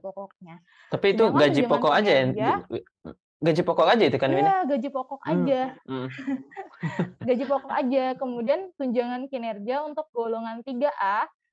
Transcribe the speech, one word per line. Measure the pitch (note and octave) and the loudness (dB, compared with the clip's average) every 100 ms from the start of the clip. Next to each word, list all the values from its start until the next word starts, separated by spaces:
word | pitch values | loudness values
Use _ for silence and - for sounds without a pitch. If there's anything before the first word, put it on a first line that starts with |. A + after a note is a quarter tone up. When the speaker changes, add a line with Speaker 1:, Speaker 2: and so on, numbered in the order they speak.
Speaker 1:
pokoknya. | G3 F#3+ G3 _ E3+ E3+ _ _ - | -10 -14 -16 _ -20 -20 _ _ -8
Speaker 2:
tapi | - G3+ A3 | 0 2 4
itu | |
Speaker 1:
Sedangkan | A3 C#4 | 4 6
Speaker 2:
gaji | D3 F#3+ | 4 4
Speaker 1:
tunjangan | F3 | 2
Speaker 2:
pokok | C#3+ D#3 D#3 | 2 4 4
aja | G#3 | 4
ya? | C#3 C3 | 4 4
Speaker 1:
kinerja | C3 - G4 - - - _ - - _ _ | 0 0 -2 -4 -10 -10 _ -18 -18 _ _
Speaker 2:
Gaji | D#3 D#3+ | 0 2
pokok | E3 D#3+ E3 | 2 2 4
aja | A#3 D#3+ | 6 4
itu | B2+ | 2
kan, | C3+ | 2
Win, | C3+ G4 | 4 4
ya? | |
Speaker 1:
Iya, | F#4+ D4+ | 2 0
gaji | C#4 C4+ | -2 -2
pokok | C4+ B3+ C#4 | -6 -8 -8
Speaker 2:
Hmm, | - F3 C#4+ | -2 0 2
Speaker 1:
aja. | C4 C4 - | 0 -2 -8
<laughs> | - | -10
Speaker 2:
hmm. | C3 C3 - | -8 -8 -8
<laughs> | C4+ C4 - - F#4+ - D#3+ - F3 - A#3 | -8 -8 -8 -16 -16 -8 -6 -4 -6 -4 -2
Speaker 1:
Gaji | B3 C4 | -2 0
pokok | C4+ C4+ | -4 -2
aja. | C#4+ B3+ C4+ B3+ C4 | -4 0 0 -2 -4
Kemudian | B3+ A#3+ A#3 D#4+ F#4+ | -6 -4 -2 -2 -4
tunjangan | - C4 A#3 A#3+ B3 C4+ | -6 -4 -2 -2 -4 -8
kinerja | B3+ A3+ G#3 G#3 C#4 D4+ | -8 -8 -8 -6 -4 -4
untuk | D4+ D4+ | -8 -8
golongan | A#3+ A#3 A3+ A3+ A3+ B3+ | -6 -4 -4 -8 -10 -8
tiga | B3 D4 - | -2 -2 0
A, | G3 G#3+ D#4 _ _ | -2 0 -4 _ _